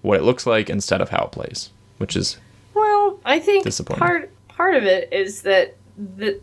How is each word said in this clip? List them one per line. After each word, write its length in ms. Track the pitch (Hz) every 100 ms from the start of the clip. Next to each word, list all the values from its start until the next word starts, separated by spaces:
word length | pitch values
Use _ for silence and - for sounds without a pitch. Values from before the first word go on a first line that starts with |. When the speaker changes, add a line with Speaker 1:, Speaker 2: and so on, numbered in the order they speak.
Speaker 1:
what 180 | - 98
it 40 | 87
looks 220 | 127 -
like 240 | 110 104
instead 300 | 101 - 95
of 80 | 95
how 140 | - -
it 80 |
plays, 380 | - - - - - _ _
which 180 | - 95
is 200 | 98 - - - _ 415
Speaker 2:
Well, 440 | 427 415 415 403 -
I 140 | -
think 260 | - 403 370
Speaker 1:
disappointing. 340 | - - -
Speaker 2:
part, 300 | 349 339 - - _
part 260 | - 359 311
of 100 | 202
it 280 | 185 170
is 300 | 185 196 208
that 320 | 196 190 - - - - 202 190
the, 240 | 208 196